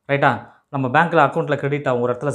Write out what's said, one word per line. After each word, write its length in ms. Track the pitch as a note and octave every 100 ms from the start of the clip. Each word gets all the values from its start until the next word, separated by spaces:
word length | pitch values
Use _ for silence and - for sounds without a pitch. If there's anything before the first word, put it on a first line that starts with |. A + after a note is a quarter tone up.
| -
ரைட்டா? 420 | C#3+ C#3 A2+ A2 _ _
நம்ம 200 | C#3+ C3
பேங்க்ல 280 | C#3 E3+ E3
அக்கவுண்ட்ல 380 | C#3 D#3 D3
கிரெடிட் 340 | C#3 C#3+ C#3 C#3+
ஆகும். 120 | B2
ஒரு 120 | A#2+
இடத்துல 200 | B2 D3